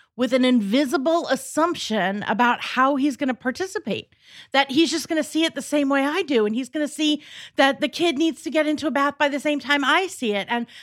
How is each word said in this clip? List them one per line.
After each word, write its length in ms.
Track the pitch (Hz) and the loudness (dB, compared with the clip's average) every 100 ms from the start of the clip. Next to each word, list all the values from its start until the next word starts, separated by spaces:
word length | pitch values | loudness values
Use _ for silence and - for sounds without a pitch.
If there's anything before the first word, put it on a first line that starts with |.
| _ - | _ -4
with 160 | 247 | 0
an 100 | 254 254 | 2 4
invisible 800 | 247 196 254 285 302 262 339 285 | 4 4 2 2 0 2 0 0
assumption 920 | 262 - - 330 330 - 220 185 202 | -4 -2 0 0 0 -2 0 0 -2
about 380 | - 208 240 247 | -2 2 2 2
how 340 | - - 262 285 | -2 2 2 2
he's 180 | 285 240 | 0 0
gonna 160 | 262 | -4
participate, 800 | 254 254 247 381 427 - 175 - _ _ - - | -2 -4 -4 -6 -6 -6 -6 -8 _ _ -20 0
that 180 | 269 269 | 0 2
he's 220 | 262 311 | 2 2
just 160 | 311 - | 0 -2
gonna 160 | 320 | -4
see 220 | - 311 320 | -2 0 -2
it 100 | 320 | -2
the 60 | |
same 260 | - 294 277 | -2 0 2
way 160 | 277 277 | 2 0
I 160 | 330 | -2
do. 240 | 320 254 208 | 0 2 2
And 80 | |
he's 160 | 220 262 | -2 -4
gonna 180 | 302 294 | -4 -6
see 360 | - 302 294 - - - - | -2 -2 -2 -6 -20 -10 2
that 240 | 269 269 | 2 2
the 80 | 294 | -4
kid 300 | - 339 269 | 0 -2 2
needs 240 | 330 - | -2 -2
to 80 | 320 | -4
get 160 | 311 302 | -2 0
into 180 | 302 302 | -2 -2
a 60 | |
bath 260 | 262 277 277 | 0 0 0
by 120 | 294 | -2
the 100 | 277 | 0
same 200 | 302 294 | -2 -4
time 240 | 247 285 262 | 0 0 2
I 220 | 320 381 | 0 0
see 260 | - 233 | -4 -4
it, 140 | 202 190 | -4 -2
and 160 | 240 233 - | -4 -4 -14